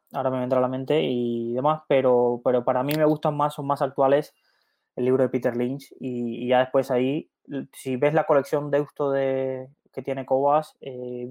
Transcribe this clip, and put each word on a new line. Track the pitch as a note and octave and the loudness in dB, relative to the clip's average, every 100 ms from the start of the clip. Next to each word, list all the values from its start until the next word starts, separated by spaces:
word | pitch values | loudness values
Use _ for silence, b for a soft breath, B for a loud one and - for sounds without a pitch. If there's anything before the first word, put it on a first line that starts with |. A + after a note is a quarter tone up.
| _ | _
ahora | D3 C3 | -4 -2
me | C3 | -2
vendrá | B2+ C3 | 0 0
a | |
la | B2+ | 0
mente | C3 C3 D3+ | -2 0 0
y | D3+ B2 A#2+ A#2 A#2 | 0 -2 -2 -4 -4
demás, | A#2+ D3 D#3 - | -2 0 0 0
pero, | C#3 B2+ B2 B2 A#2+ | 2 4 4 4 0
pero | C3 B2 | 0 0
para | A#2+ B2+ | 2 0
mí | C#3 D#3 | 0 2
me | |
gustan | D#3 D#3 D#3 D3 | 2 2 0 0
más, | D3 | -2
son | - C#3 | -2 -4
más | C#3+ | -2
actuales | C#3 C#3 C3+ C#3+ D3+ _ _ _ _ _ _ | -2 2 4 4 0 _ _ _ _ _ _
el | - | -4
libro | B2 C3 | 2 2
de | B2+ | 2
Peter | B2+ B2 | 0 -2
Lynch | A#2+ B2 C#3+ - - | -2 -4 -6 -12 -12
y, | C3 B2 A#2+ A#2 | -8 -6 -6 -4
y | B2 | 2
ya | B2 | 2
después | B2+ C3+ C3 | 4 0 0
ahí, | B2 C3 D3+ - _ - C#3 C#3 | 0 0 -2 -6 _ -12 -10 -10
si | - C3 B2+ | -10 -6 0
ves | D3 | 2
la | D#3+ | 2
colección | D3+ D3 C3 D3+ D3 | 2 2 2 -2 0
Deusto | C#3+ D3 - C#3+ | -2 -2 -4 -2
de, | C3+ C3+ C3+ C3 C3 C3 _ _ | 0 0 -2 -4 -6 -10 _ _
que | - | -12
tiene | B2+ C3+ | -8 -6
Cobas, | C3 C3+ C#3+ D3+ - _ | -2 0 2 2 0 _
eh, | C#3 B2+ B2 B2 B2 | -14 -10 -10 -10 -8